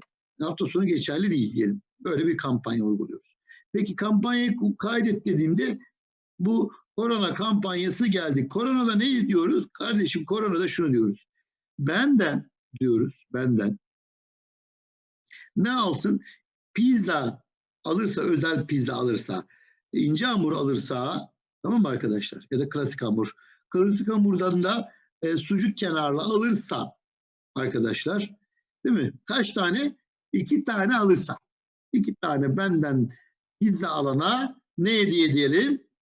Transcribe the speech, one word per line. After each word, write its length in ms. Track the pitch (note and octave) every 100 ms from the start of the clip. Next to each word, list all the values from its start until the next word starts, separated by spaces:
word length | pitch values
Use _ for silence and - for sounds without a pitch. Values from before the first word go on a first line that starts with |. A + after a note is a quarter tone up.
| - _ _ -
hafta 260 | D#3 D#3+ E3
sonu 200 | F3+ F#3+
geçerli 440 | D#3+ - D3 G3+
değil 220 | D#3 G#2+
diyelim. 280 | - G#2 G3+ _ _
Böyle 280 | F#3 D3+ E3
bir 100 | E3
kampanya 460 | C#3 B2 A#2 A2+
uyguluyoruz. 520 | G#2+ G#2 - - _ _ _ - _
Peki 220 | G3+ G3+ -
kampanyayı 600 | G#3 G#3+ A#3+ A#3+ A#3+ - G#3 -
kaydet 460 | G#3 A#3 A3+ G3+ G#3
dediğimde 540 | D#3 D#3+ E3+ B3+ G#3 - _ _ _ _ -
bu 340 | F#3 A3+ G#3 - _ -
korona 360 | A#3 A3+ F3+
kampanyası 760 | D3 A3 G3+ G3 F3+ F3+ - A#3
geldi. 420 | F#3 D#3+ C#3 C3
Koronada 460 | F#3+ B3 B3+ A#3 G#3
ne 320 | B3+ B3+ -
diyoruz? 400 | F3+ F3 - -
Kardeşim 520 | - A3+ G#3+ E3+ E3+ D3+
koronada 420 | G#3+ G#3+ E3+ F#3
şunu 240 | - D#3+
diyoruz. 360 | A#2+ G#2+ G2+ _ _ _ _ _ -
Benden 680 | C#3+ F3+ C#4 C4 E3+ C#3+ - _ _ A#2+
diyoruz, 460 | C3 A2+ C3+ - _
benden. 460 | B2 B2+ A2 G2+ G#2 _ _ _ _ _ _ _ _ _ _ _ _ _ _ _ - - -
Ne 160 | G#3+
alsın? 500 | B3+ G3 C#3 - G3+ - - _ _ _
Pizza 720 | - B3 A#3+ F3+ D#3 A#2+ - _ _ _ _
alırsa, 380 | D3+ F3 A3 -
özel 460 | - D#3 E3 D3+ -
pizza 260 | C#3+ B2
alırsa, 540 | B2 B2 G#2+ - F#2 - _ _ _ _
ince 320 | - D3+ D#3 B3
hamur 280 | A3 D#3
alırsa, 760 | D#3+ C#3 B2 - B2+ C3 F#3 - _ _ _
tamam 180 | E3+ A#3
mı 60 | E3+
arkadaşlar? 600 | A#2+ A#2 G#2+ G2+ G2+ -
Ya 80 | C3
da 100 | C#3
klasik 320 | D3 C3+ -
hamur. 300 | A#2 A2 G#2 - - _ _
Klasik 400 | F3+ G3 G3+ G#3
hamurdan 540 | A3 G3+ F3+ F#3 F3+
da, 280 | F#3 A#3 A#3 _ _ -
e, 160 | E3 E3
sucuk 400 | D#3+ G3 G#3 -
kenarlı 440 | F#3+ D#3+ D3 D3
alırsa 760 | G3+ G#3+ A#3 - - C3+ G#2+ - _ _ _ _ _ C3
arkadaşlar, 800 | B2+ B2 A2+ - D#3 G3+ G#3 - _ _ _ _ C4
değil 100 | A3
mi? 180 | C3 - -
Kaç 280 | C4 G3+
tane? 420 | G#3+ F3 G#3 C#4+ - _ _ -
İki 320 | F#3+ - D4
tane 340 | C4+ G#3+ G3 B3
alırsa. 400 | G3+ E3 - - _ _ _ _ -
İki 220 | A#3+ - -
tane 420 | E3+ D3 C#3 C#3
benden 520 | G3 E3 D3+ C3+ A#2+ - _ _ _ -
pizza 300 | G#3+ E3+ F3
alana 720 | D3+ C#3 C3+ F3 B3 C4+ - _ -
ne 220 | F#3 A3
hediye 280 | G3 E3+ D#3+
edelim? 560 | C#3+ C#3 E3 C4+ C#4+ - _